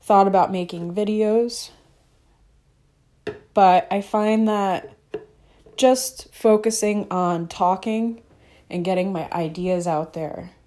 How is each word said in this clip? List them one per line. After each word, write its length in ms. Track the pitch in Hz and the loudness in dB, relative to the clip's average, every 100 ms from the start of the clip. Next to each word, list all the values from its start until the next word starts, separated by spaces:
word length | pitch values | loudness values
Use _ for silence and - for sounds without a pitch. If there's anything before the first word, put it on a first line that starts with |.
thought 260 | - 202 196 | 4 4 6
about 240 | 190 - | 4 2
making 420 | 190 175 175 170 | -2 -6 -8 -8
videos, 760 | 180 208 214 214 226 240 - - - _ _ _ _ _ _ _ _ _ _ _ _ _ _ - - _ | -4 -2 0 2 2 0 -6 -14 -18 _ _ _ _ _ _ _ _ _ _ _ _ _ _ -12 -12 _
but 320 | - 190 180 - | 4 6 6 2
I 80 | 202 | -6
find 480 | 196 214 214 220 220 | -2 -2 2 2 2
that 480 | 208 196 180 - - _ - - _ _ _ - - | 0 -2 -4 -6 -20 _ -16 -16 _ _ _ -20 2
just 580 | 262 254 - - - | 4 4 -2 -10 -20
focusing 720 | - 226 214 220 220 208 208 202 | -2 4 4 2 -2 -2 -2 -4
on 340 | 185 180 170 165 | -2 0 -2 -6
talking 720 | - 180 185 226 220 226 226 _ _ _ _ _ | -2 0 0 -2 -4 -4 -6 _ _ _ _ _
and 160 | 180 | -6
getting 280 | 175 185 185 | -2 -2 -2
my 180 | 185 151 | -4 -6
ideas 560 | 170 165 165 180 180 175 | -6 -6 -6 -4 -2 -2
out 280 | 156 160 | -4 -6
there 360 | 165 156 - 180 _ | -8 -10 -10 -16 _